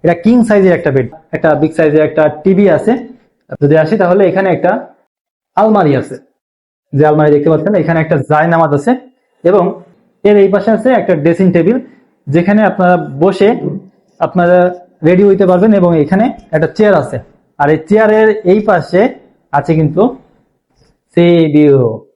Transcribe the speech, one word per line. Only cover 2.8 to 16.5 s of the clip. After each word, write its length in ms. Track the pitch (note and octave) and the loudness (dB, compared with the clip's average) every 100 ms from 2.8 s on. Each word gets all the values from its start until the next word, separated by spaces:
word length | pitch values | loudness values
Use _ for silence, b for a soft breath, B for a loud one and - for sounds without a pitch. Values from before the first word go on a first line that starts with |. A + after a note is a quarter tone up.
| - C4 - - _ _ _ - | -2 -4 -6 -20 _ _ _ -4
যদি 120 | C#3+ D#3+ | 0 0
আসি 120 | G#3 G#3+ | 0 -2
তাহলে 200 | F3+ F#3 F#3+ | 0 2 0
এখানে 180 | F3+ F#3+ D3+ | 0 -2 -2
একটা 160 | F3 A3+ - _ _ _ _ _ _ - | -2 -4 -10 _ _ _ _ _ _ -2
আলমারি 360 | A3 G#3 D#3+ C3 | 0 2 0 -2
আছে, 140 | - B2+ _ _ _ _ _ _ _ | -4 -16 _ _ _ _ _ _ _
যে 100 | C#3 D3+ | 0 2
আলমারি 200 | D3+ D3+ D3 | 2 2 2
দেখতে 140 | D3 | 0
পাচ্ছেন, 220 | D#3 G3 G3+ | -2 -2 -2
এখানে 160 | D#3 E3 | -2 -2
একটা 120 | D#3 D#3 C3+ | -2 -4 -2
জায়নামাজ 400 | D3+ E3 E3 D#3+ C#3+ | -2 2 2 2 -2
আছে 120 | C#3+ B3 - _ _ _ | -2 -4 -6 _ _ _
এবং 200 | E3+ G#3 F3 - - _ _ _ | 0 0 -2 -6 -18 _ _ _
এর 120 | G3+ G#3 | 0 2
এই 60 | F#3+ | 2
পাশে 160 | G3 G3 A3 | 0 0 -2
আছে 140 | B3 A#3+ | 0 -2
একটা 140 | - E3+ | 0 -2
ড্রেসিং 260 | D3+ E3+ F#3+ F3 | 0 0 0 2
টেবিল, 220 | E3 B3+ - B B _ - | 0 -2 -6 B B _ -4
যেখানে 340 | D#3 F3+ G#3 G3+ | -2 0 0 0
আপনারা 240 | F#3 F3+ F3+ D3+ C3+ | 0 0 0 -4 -2
বসে 260 | F3 F3+ G3+ B3+ F3 - - _ _ _ | -2 2 0 0 -6 -10 -16 _ _ _
আপনারা 380 | D#3+ F3+ F3 F3+ F3+ F3+ - _ D#3+ | -4 -2 2 2 0 -4 -20 _ 0
রেডি 160 | F3+ G3+ | 2 2
হইতে 160 | F#3+ F#3+ | 2 2
পারবেন 220 | F3+ A3 G3+ | 2 2 2
এবং 120 | F3 E3 | 2 0
এখানে 220 | C#3+ F#3+ B3 - - | 0 0 -2 -6 -6